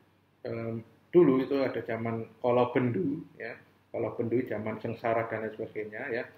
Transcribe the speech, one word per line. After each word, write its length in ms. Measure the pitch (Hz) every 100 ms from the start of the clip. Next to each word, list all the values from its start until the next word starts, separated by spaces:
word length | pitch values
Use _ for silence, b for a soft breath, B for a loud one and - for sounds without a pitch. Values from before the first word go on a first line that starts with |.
| _ _ _ _
em, 380 | 120 113 113 113 - _ _
dulu 320 | 175 151 131
itu 160 | 127 139
ada 220 | 127 113
zaman 480 | 117 113 117 113 113 -
kala 320 | 127 123 123
bendu, 560 | 135 123 110 - 160 - -
ya, 220 | 110 - - _ -
kala 240 | 104 110
bendu, 240 | 113 113 120 123
zaman 320 | 107 107 110
sengsara 480 | 113 113 117 113 113
dan 160 | 110
lain 120 | 110 107
sebagainya, 460 | 107 107 104 110 139
ya. 120 | 120 -